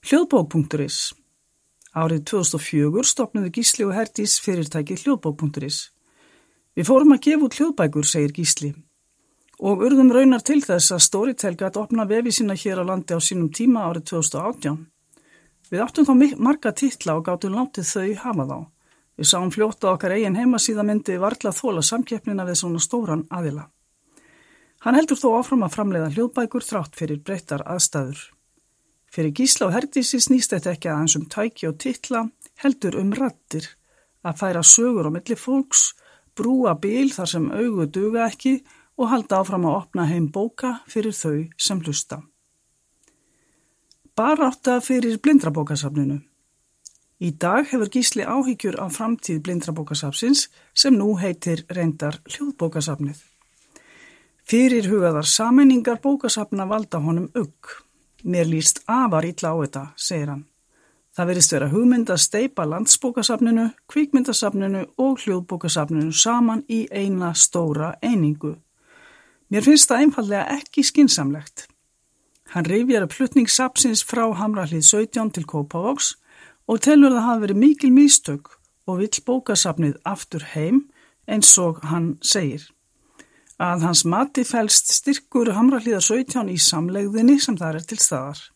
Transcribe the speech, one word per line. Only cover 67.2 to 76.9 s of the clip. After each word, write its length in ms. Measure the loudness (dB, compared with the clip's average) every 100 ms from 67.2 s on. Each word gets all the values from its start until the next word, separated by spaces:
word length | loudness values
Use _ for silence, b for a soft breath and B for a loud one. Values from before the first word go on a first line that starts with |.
| -2
stóra 600 | 0 0 0 -2 -2 -6 -6
einingu. 540 | -2 2 2 0 -6 -10 _ b b b b b b b b
Mér 120 | 0
finnst 260 | 6 6 6
það 120 | 6
einfaldlega 460 | 4 2 -4 -2 -4 -6
ekki 240 | -4 0
skynsamlegt.“ 840 | 2 4 4 4 -2 -6 -10 -20 -20 _ _ _ _ _ _ _ -8
Hann 160 | -6
rifjar 380 | 0 0 2 2
upp 100 | 0
flutning 360 | -2 2 2 2
safnsins 560 | 2 0 2 2 2
frá 300 | -2 -2 -2
Hamrahlíð 480 | 0 -2 -2 -4 2
sautján 500 | 2 2 -2 -4 -4
til 120 | -6
Kópavogs 720 | -8 -6 -6 -6 -6 -4 -6 -8 b b b b -4
og 140 | 0
telur 300 | 4